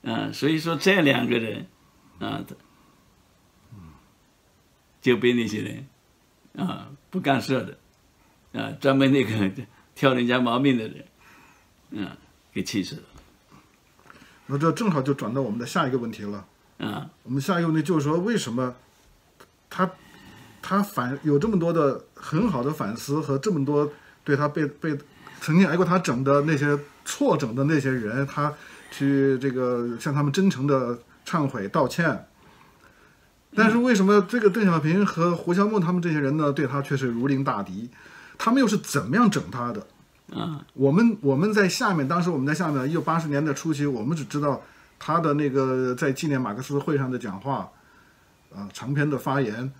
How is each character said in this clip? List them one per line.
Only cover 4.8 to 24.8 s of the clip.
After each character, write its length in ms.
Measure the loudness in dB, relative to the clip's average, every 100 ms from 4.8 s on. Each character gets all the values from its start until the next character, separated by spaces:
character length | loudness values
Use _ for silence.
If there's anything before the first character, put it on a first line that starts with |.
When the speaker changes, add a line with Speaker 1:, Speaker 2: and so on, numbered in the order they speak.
| _ _
Speaker 1:
就 160 | 2 4
被 160 | 4
那 140 | 2 -2
些 140 | -4
人， 260 | -8 -10 -14 _ _ _ _ _ _ -8
啊， 340 | -6 -6 -14 -20 _
不 100 | -4
干 220 | 0 0
涉 220 | 2 -2
的， 140 | -2 -14 _ _ _ _ _ _ _
啊， 180 | -8 -8 -2
专 160 | 0 4
门 160 | 4
那 120 | 4
个 280 | 2 0 -2 -2 -14 _ _ 0
挑 180 | 2
人 120 | 2 2
家 120 | 2
毛 200 | 2 2
病 180 | 2 0
的 100 | -4
人， 1200 | -12 -20 _ -20 -20 -20 _ _ _ _ -10 -10
啊， 100 | -10 _ _ _
给 100 | -8
气 200 | -4 -4
死 120 | -6 -10
了。 60 | -18 -20 _ _ _ -20 _ _ _ _ -20 -20 -20 -20 -6
Speaker 2:
那 60 | 0
这 140 | 0
正 180 | 2 0
好 100 | 0
就 140 | 0
转 180 | -2 -2
到 80 | -2
我 80 | -2
们 80 | -4
的 60 | -4
下 200 | -2 0
一 40 |
个 80 | -2
问 120 | -4
题 120 | -8
了。 200 | -10 -10 -14 _ _ _
Speaker 1:
啊。 280 | -8 -8 -10 _
Speaker 2:
我 80 | -6
们 100 | -4
下 200 | 0 0
一 20 |
个 60 | 2
问 80 | 0
题 80 |
就 160 | 2 0
是 40 |
说， 140 | 2 0
为 180 | 0 -2
什 160 | -2
么 220 | -4 -4 -6 _ _ _ _ _ _ -20 _ _
他， 220 | -2 -2 -2 -20 -20 -20 -20 -20 -18
他 220 | -2 -2
反-， 380 | 0 -2 -4 -2
有 160 | 2 2
这 100 | 2
么 120 | 0
多 120 | 2
的 320 | 2 2 0 -10 -18
很 340 | -4 0 0
好 140 | 0
的 100 | -2
反 240 | -4 -6 -6
思 240 | -4 -4
和 160 | -2 -2
这 140 | 0
么 120 | 0
多 300 | 2 2 0 -4 -20 _
对 120 | -2 0
他 120 | 0
被， 180 | 0 -4
被 320 | -4